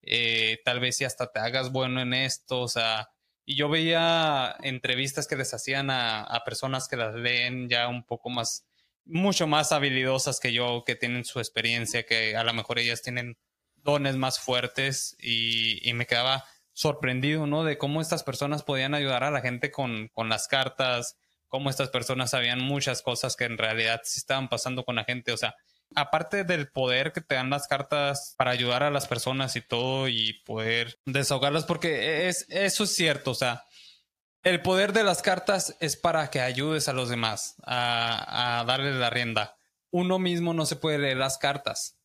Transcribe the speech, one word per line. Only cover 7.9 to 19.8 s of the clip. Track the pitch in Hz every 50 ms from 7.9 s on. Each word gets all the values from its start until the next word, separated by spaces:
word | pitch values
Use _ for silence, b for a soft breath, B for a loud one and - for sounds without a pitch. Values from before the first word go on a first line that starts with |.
| 123 123 120
poco | _ 120 117 - 123
más, | 123 120 117 - - - _ _ _ _ _ _ _ _ _
mucho | - 160 165 190 202 185 - 175 156
más | 147 151 151 -
habilidosas | 165 147 139 139 131 131 131 131 131 131 - 139 127 -
que | - 127
yo, | 117 117 123 120 120 120 -
que | - 120
tienen | - - 120 123 123 117
su | - - 123
experiencia, | 113 - _ 113 113 117 117 117 117 110 - 120 113
que | - 113 113 113 110 107
a | 110 113
lo | 117 117
mejor | 117 107 - 120 120
ellas | 120 117 117 117
tienen | - 127 123 123 120 120 117 _ _ _ _ _ _ _ _
dones | _ _ 147 147 147 139 139 135
más | 131 131 131 - -
fuertes, | - - 127 123 123 120 - - 135 135 131 - - - - _
y, | - 120 117 117 117 117 117 113 113 113 110 - - 120
y | 117
me | 120 120
quedaba | - 120 120 123 131 135 135 B B B B B _
sorprendido, | _ - - 156 143 147 - 127 127 127 131 143 151 160 151
¿no? | 147 147 156 165
De | 156 147 147
cómo | - 139 143 160
estas | 160 160 175 160
personas | - - 123 - 147 143 147 151
podían | - - 143 131 131 139 147
ayudar | 147 143 135 131 123 127
a | 147
la | 151 135
gente | 123 127 123 120 151 143
con, | - -